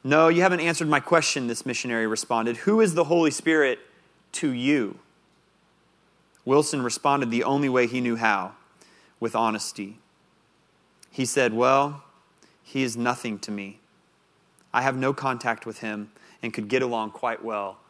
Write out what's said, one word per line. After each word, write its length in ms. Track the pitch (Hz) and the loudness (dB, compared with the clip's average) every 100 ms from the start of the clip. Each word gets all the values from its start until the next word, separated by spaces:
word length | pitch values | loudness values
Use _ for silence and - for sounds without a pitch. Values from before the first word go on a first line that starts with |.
"No, 240 | 131 151 160 | 2 4 6
you 140 | 175 | 6
haven't 200 | 185 180 | 4 2
answered 260 | 165 160 160 | -2 -2 0
my 120 | 143 | 0
question," 480 | - 170 - 143 120 | 2 2 2 -2 -4
this 180 | 117 - | -6 -6
missionary 420 | 117 123 117 110 | -6 -4 -2 -2
responded. 500 | 110 - 113 113 117 | -2 -2 -2 -2 -2
"Who 240 | 196 220 | 2 4
is 140 | 214 165 | 4 2
the 100 | 151 | 2
Holy 260 | 175 160 | 4 2
Spirit 480 | - 160 160 135 117 - _ _ _ _ | 0 0 2 2 0 -8 _ _ _ _
to 160 | - 151 | -6 -4
you?" 500 | 123 131 147 101 - _ _ _ _ _ _ _ _ _ _ _ _ _ _ 127 | -2 0 0 0 -8 _ _ _ _ _ _ _ _ _ _ _ _ _ _ 2
Wilson 360 | 143 143 143 | 2 4 -2
responded 480 | 123 - 143 139 120 | -4 0 0 2 0
the 140 | 117 | 0
only 260 | 117 139 139 | 0 0 2
way 160 | 127 117 | 2 2
he 160 | 127 | 0
knew 140 | 123 113 | -2 0
how, 380 | 113 98 92 - _ _ - _ _ - | 2 0 -2 -12 _ _ -20 _ _ -6
with 160 | 117 113 | -4 0
honesty. 640 | 113 107 - - 101 107 _ _ _ _ _ _ _ _ _ _ - | 0 -2 -6 -10 -14 -14 _ _ _ _ _ _ _ _ _ _ -16
He 140 | - 127 | -6 -2
said, 280 | 139 120 | 2 2
"Well, 500 | 110 127 139 147 143 - _ _ _ _ _ | 4 4 4 2 -4 -18 _ _ _ _ _
he 180 | - 135 | -10 -4
is 160 | 127 117 | -4 -2
nothing 400 | 120 123 120 101 | -2 -2 -4 -8
to 120 | - | -10
me. 280 | 101 98 - _ _ _ _ _ _ _ _ _ | -10 -12 -16 _ _ _ _ _ _ _ _ _
I 80 | 120 | -2
have 140 | 135 131 | 0 0
no 180 | 135 | -2
contact 520 | 135 135 120 120 110 117 | 0 -4 -2 -4 -4 -8
with 140 | 107 | -10
him 320 | 110 107 104 - - - | -8 -8 -10 -18 -20 -12
and 120 | 117 | -10
could 160 | 123 104 | -8 -2
get 120 | 127 | -2
along 300 | 127 117 110 | 0 -4 -6
quite 320 | - 120 113 | -6 -6 -6
well 340 | 113 104 98 - | -6 -6 -8 -10